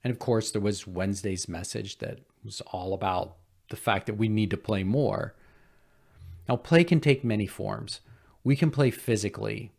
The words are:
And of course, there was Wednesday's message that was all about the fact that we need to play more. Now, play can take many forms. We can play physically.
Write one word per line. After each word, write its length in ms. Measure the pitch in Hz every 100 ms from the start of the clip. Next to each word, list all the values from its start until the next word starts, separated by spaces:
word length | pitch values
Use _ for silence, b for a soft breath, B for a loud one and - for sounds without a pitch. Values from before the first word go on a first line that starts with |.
And 80 | 127
of 80 | 117
course, 320 | - 113 110
there 120 | 107
was 240 | 101 98 -
Wednesday's 640 | 90 95 98 101 92 -
message 500 | 85 95 - 101 -
that 220 | - - _ _
was 200 | 107 -
all 320 | - 92 90
about 420 | 95 98 92 98 - _ _ _
the 80 | -
fact 300 | - 98 -
that 80 |
we 140 | 104 113
need 220 | 107 104
to 60 | 98
play 280 | - 104
more. 500 | 95 123 127 98 - - b b b b b b b b b b -
Now, 80 | 123
play 260 | - 165
can 180 | 170 160
take 240 | 151 139
many 220 | 117 107 98
forms. 540 | - 104 107 110 - b b b b
We 140 | 127 139
can 140 | 160
play 200 | 139 135
physically. 840 | - - 110 101 - 53 107 107